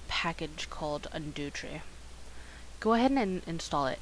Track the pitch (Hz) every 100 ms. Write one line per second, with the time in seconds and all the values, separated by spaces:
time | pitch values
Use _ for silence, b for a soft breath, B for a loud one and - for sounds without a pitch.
0 | - - 170 165 156 156 - - 156 147
1 | - 160 151 143 143 - - 156 - -
2 | - - - B B B B - 220 226
3 | 262 269 202 185 - 165 - 151 131 -